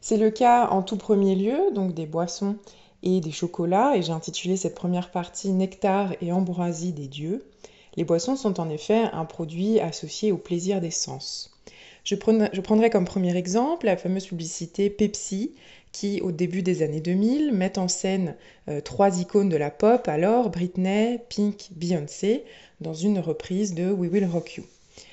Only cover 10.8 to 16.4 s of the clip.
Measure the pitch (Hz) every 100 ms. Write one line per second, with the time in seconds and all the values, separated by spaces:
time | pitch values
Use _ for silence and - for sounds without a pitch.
10.8 | 170 - - 135 - - - _ - -
11.8 | - - - 196 220 220 214 190 185 220
12.8 | 226 214 175 196 180 175 180 214 277 339
13.8 | 220 180 180 190 - 170 165 - 165 -
14.8 | 202 202 208 - - 190 277 - - -
15.8 | _ - 202 202 185 160